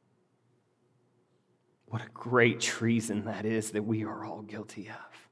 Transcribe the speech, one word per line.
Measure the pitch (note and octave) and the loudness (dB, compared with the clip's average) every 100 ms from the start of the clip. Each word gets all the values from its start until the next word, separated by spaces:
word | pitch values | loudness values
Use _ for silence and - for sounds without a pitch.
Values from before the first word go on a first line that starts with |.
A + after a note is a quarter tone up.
| _ _ _ _ _ _ _ _ _ _ _ _ _ _ _ _ _ _ - | _ _ _ _ _ _ _ _ _ _ _ _ _ _ _ _ _ _ -10
What | A2+ | -10
a | - | -10
great | - A#2+ B2 A#2 A2+ | -12 2 6 8 6
treason | - - A#2 A#2 G#2 G#2 G#2 | 0 0 2 2 2 -2 -4
that | G2 | -4
is | G#2+ A2+ G#2+ | 0 0 0
that | G#2 | -2
we | G#2 A2 | 0 0
are | G#2 F#2+ | -2 -6
all | - E2 | -10 -10
guilty | G#2+ G#2+ G2+ - F#2 | -10 -12 -12 -12 -14
of. | - - - - | -14 -18 -20 -20